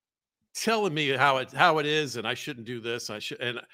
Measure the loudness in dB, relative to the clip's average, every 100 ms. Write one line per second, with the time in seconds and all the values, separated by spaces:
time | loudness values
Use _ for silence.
0 | _ _ _ _ _ -6 -2 0 0 0
1 | 0 4 4 4 0 4 6 6 2 0
2 | 0 -4 -4 -4 -6 -10 -10 -8 -6 -6
3 | -6 -10 -10 -6 -6 -6 -10